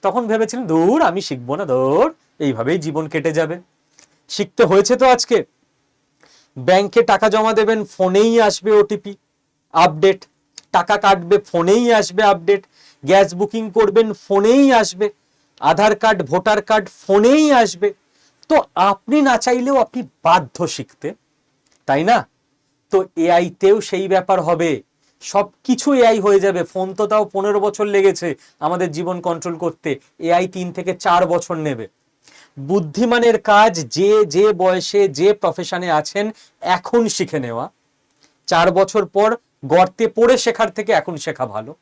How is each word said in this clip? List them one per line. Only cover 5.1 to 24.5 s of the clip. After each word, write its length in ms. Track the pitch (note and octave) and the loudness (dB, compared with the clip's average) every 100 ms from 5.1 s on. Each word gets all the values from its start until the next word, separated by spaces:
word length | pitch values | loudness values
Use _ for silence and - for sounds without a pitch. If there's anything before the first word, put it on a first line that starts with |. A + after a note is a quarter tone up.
| B3 - A3+ C#3 _ _ _ _ _ _ _ _ _ _ - | 2 0 -2 -2 _ _ _ _ _ _ _ _ _ _ -10
ব্যাংকে 440 | B2+ F#3 G3+ - | 0 2 2 0
টাকা 260 | A#3 G3 A3 | 2 4 4
জমা 240 | G#3+ A3 | 4 0
দেবেন, 320 | A3 A3 A3 | 0 0 0
ফোনেই 560 | G#3 - F#3 F#3 A3+ A#3 | -4 -2 0 2 4 4
আসবে 300 | G#3+ G3 F#3+ | 2 0 2
ওটিপি, 420 | G#3+ G#3 G#3 G3+ G3+ _ _ _ _ _ | 2 2 -2 -10 -20 _ _ _ _ _
আপডেট। 540 | D#3+ F3 D3+ F#3+ F#3+ - _ _ - _ | 2 2 2 0 0 -8 _ _ -20 _
টাকা 240 | F#3+ F3 G#3 | -2 0 0
কাটবে, 420 | G#3 G3 E3+ G3+ | 2 0 2 0
ফোনেই 540 | - F3 E3+ G#3+ A#3+ | 0 -2 2 2 2
আসবে 300 | A3+ G3+ F3+ | 0 0 0
আপডেট। 440 | G#3+ G3 E3 G3+ - _ _ _ | 0 0 0 -2 -2 _ _ _
গ্যাস 300 | C#3 F#3+ G3 | 2 4 4
বুকিং 360 | F3 G#3 A3+ A3 | 0 -4 -4 -4
করবেন, 420 | F#3+ G#3+ G3+ A3 | 0 2 2 0
ফোনেই 600 | G3+ - G3 G#3 C4 C#4 | -2 -2 0 4 4 4
আসবে। 380 | A#3+ G#3+ F3+ G#3 - _ _ _ _ | 4 0 -4 -6 -6 _ _ _ _
আধার 360 | C#3+ E3 G#3+ G#3 | -2 2 2 2
কার্ড, 260 | A3 G#3 | 0 0
ভোটার 400 | D3 E3+ F#3 G#3+ | -2 -2 0 -2
কার্ড 260 | G#3 A3 G3 | 0 -2 -2
ফোনেই 640 | - - G3 A3+ D4 D4+ | -16 0 2 4 4 4
আসবে। 420 | C4+ A3 E3+ G#3 G3+ _ _ _ _ _ | 4 2 0 -6 -6 _ _ _ _ _
তো 140 | D#4+ - | 0 0
আপনি 480 | - F#3+ G3+ - D4 | -2 0 -2 -2 0
না 140 | C#4 A#3 | 2 0
চাইলেও 400 | A#3+ B3 B3 C#4 | 0 -2 0 0
আপনি 260 | A#3 B3 G3 _ | -2 -6 -12 _
বাধ্য 440 | E3 F3 C#3 - F3+ | 0 0 0 -8 -8
শিখতে, 480 | - - _ D3 G#3 _ _ _ _ _ _ - | -8 -14 _ -14 -14 _ _ _ _ _ _ -4
তাই 180 | C#3 | -2
না? 240 | F3 A#3 C3 _ _ _ _ _ _ | 2 0 -2 _ _ _ _ _ _
তো 140 | G3 F#3 - | -2 -2 -4
এআই 340 | E3 F3 F3 | 2 2 0
তেও 300 | - G3 G#3+ | -2 2 2
সেই 280 | G3+ F#3 F#3+ | 0 -6 -2
ব্যাপার 320 | F#3 F#3 F#3+ | -2 0 -2
হবে, 420 | D#3+ | 0